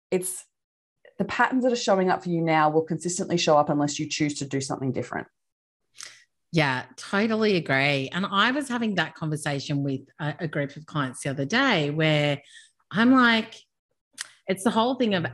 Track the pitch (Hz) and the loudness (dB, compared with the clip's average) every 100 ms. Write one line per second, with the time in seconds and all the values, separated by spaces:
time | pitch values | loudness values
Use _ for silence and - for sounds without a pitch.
0 | _ 185 175 - - _ _ _ _ _ | _ -4 -4 -10 -16 _ _ _ _ _
1 | - - 202 - 240 262 247 240 233 190 | -20 -6 -6 0 0 2 2 0 2 2
2 | 185 170 180 170 165 156 151 156 160 160 | 4 0 0 0 2 4 4 2 0 -4
3 | 175 175 180 170 - 147 147 147 143 143 | -4 -6 -2 0 4 4 4 2 0 -2
4 | 147 - 147 147 139 135 135 - 135 - | -6 -2 -2 -2 -4 -4 -4 -4 -4 -4
5 | - - - _ _ _ _ _ _ - | -6 -8 -10 _ _ _ _ _ _ -20
6 | - - _ _ _ 165 143 127 - - | -20 -20 _ _ _ 2 2 0 -6 -16
7 | - 196 226 220 214 185 165 135 139 139 | -4 0 0 2 2 2 2 2 2 0
8 | 135 175 190 196 220 277 277 240 226 180 | -2 -4 -2 2 2 0 -4 -4 -2 0
9 | 160 - 160 151 151 139 139 143 139 135 | -2 -4 -4 -4 -2 -4 -2 -2 -2 -4
10 | - - 147 143 170 156 139 - 151 151 | -8 -8 -8 -6 -6 -4 -6 -8 -8 -4
11 | 131 - 147 135 139 233 269 190 147 151 | -4 -6 -6 -4 -2 0 2 2 0 0
12 | 156 151 147 139 - - - _ _ 175 | 2 2 2 -2 -8 -20 -20 _ _ 2
13 | 233 262 240 226 220 - _ _ _ _ | 4 6 6 4 -2 -12 _ _ _ _
14 | _ - - _ - 190 240 220 240 254 | _ -18 -18 _ -6 -2 0 2 0 0
15 | 233 185 165 | 0 0 0